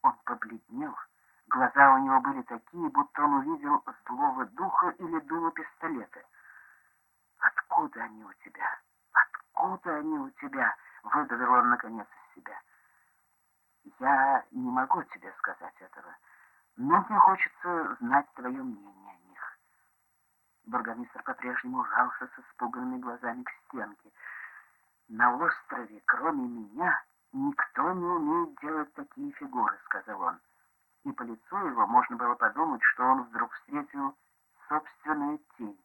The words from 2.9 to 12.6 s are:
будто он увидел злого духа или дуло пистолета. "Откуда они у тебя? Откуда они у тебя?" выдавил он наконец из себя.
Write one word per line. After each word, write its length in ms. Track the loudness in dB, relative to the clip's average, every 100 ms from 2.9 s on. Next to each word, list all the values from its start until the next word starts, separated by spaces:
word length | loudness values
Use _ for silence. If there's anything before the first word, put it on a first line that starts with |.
будто 320 | 0 -2 0
он 120 | 2
увидел 500 | 2 0 -4 0 -2 -2 -16 -12
злого 400 | -2 0 0 -6
духа 420 | -4 -2 0 0 -2
или 220 | -6 -6
дуло 300 | -4 -2 -2
пистолета. 720 | -4 -12 _ -6 -6 -8 -16 -20 _ -20 -20 -20 -20 _ _ _ _ _ _
"Откуда 640 | 0 0 0 0 0 -6
они 220 | -10 -12
у 80 | -20
тебя? 440 | -20 -20 -8 -8 -8 _ _ _
Откуда 840 | 2 2 -2 -10 -2 -2 -2 -4 -4
они 220 | -2 -4
у 120 | -6
тебя?" 460 | -10 -10 -2 -2 -2 -12 -16
выдавил 500 | -2 -2 0 0 4
он 180 | 6 6
наконец 360 | 2 0 -8 -10
из 260 | -18 -20
себя. 240 | -20 -16 -16